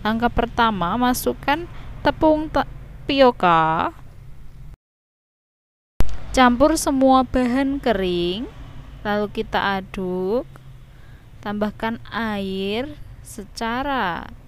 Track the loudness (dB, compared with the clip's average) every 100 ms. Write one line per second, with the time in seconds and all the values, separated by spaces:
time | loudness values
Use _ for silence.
0 | -2 0 0 0 -2 2 2 2 -2 2
1 | 2 2 -2 -2 -2 -2 -2 -12 -14 -2
2 | -2 4 4 4 0 -2 -4 -8 -16 -16
3 | -4 6 6 6 4 6 4 2 -2 -4
4 | -18 -18 -18 -16 -16 -16 -16 -18 _ _
5 | _ _ _ _ _ _ _ _ _ _
6 | 4 4 -2 4 4 6 4 4 0 4
7 | 6 6 4 0 0 0 0 -2 0 0
8 | 0 0 -2 -4 -8 -12 -16 -16 -16 -10
9 | -4 -2 -2 -6 -4 -2 -2 -4 -6 -8
10 | -6 -4 -2 -4 -4 -16 -20 -20 -20 -20
11 | -20 -20 -20 -14 -8 -4 -4 -4 -6 -6
12 | -8 -6 -4 -4 -4 -4 -4 -4 -6 -12
13 | -16 -18 -18 -16 -14 -8 -6 -4 -4 -2
14 | -2 -4 -10 -16